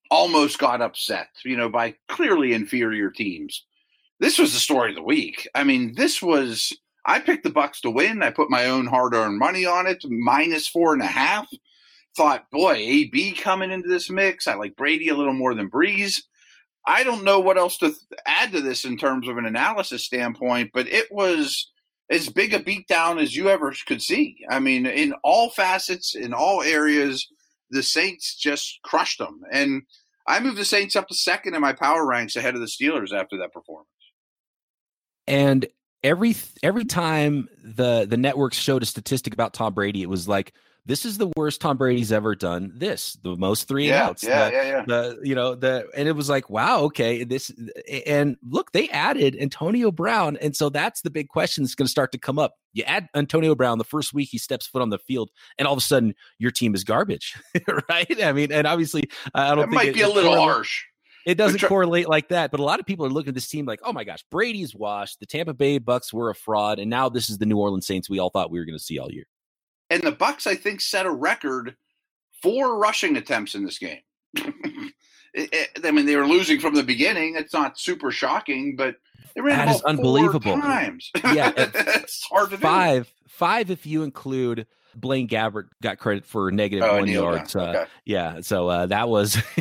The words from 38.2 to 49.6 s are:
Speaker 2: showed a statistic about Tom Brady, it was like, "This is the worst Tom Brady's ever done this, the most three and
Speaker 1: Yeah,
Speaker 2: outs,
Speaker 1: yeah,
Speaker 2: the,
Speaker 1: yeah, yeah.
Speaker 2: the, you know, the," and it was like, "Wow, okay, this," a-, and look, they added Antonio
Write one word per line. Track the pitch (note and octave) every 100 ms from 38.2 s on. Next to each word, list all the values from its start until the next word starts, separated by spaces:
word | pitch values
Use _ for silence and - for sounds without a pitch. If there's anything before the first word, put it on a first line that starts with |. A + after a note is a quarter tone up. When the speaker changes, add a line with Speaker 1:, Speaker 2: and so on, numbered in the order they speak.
| C3+ C3+ C3 -
Speaker 2:
showed | - C3
a | A#2
statistic | - - C3 -
about | G#2+ A2+
Tom | - A2
Brady, | G2 G2+ G2+
it | F2+
was | F#2+ F2
like, | G2 G2 _ _ _ -
"This | C#3+
is | A#3 G#3
the | G3 D#3+
worst | D3+ -
Tom | E3 C3+
Brady's | C3 B2 A2
ever | G#2+ A2
done | G2+ F2+ F2 F#2+
this, | A#2 F#3+ - - -
the | F2+ F2
most | F#2+ A2 -
three | C3+
and | C#3+
Speaker 1:
Yeah, | C#3 C3
Speaker 2:
outs, | -
Speaker 1:
yeah, | A#2 C#3 C3
Speaker 2:
the, | B2+
Speaker 1:
yeah, |
yeah. | C3+ C3+ A#2+
Speaker 2:
the, | A#2+ A#2+ A#2
you | C#3 C3
know, | B2
the," | B2 C3 B2+ - -
and | D3
it |
was | D3+ C#3+
like, | C#3 -
"Wow, | G#2 D3+ B3
okay, | D3 - A#2 A#2+
this," | A#2+ C3 - - A2+ - -
a-, | C#3 -
and | D3 D3 B2
look, | A#2+ D3+ -
they | - D#4
added | C#3+ F#3 C#4+ C#3 B2+
Antonio | C#3 -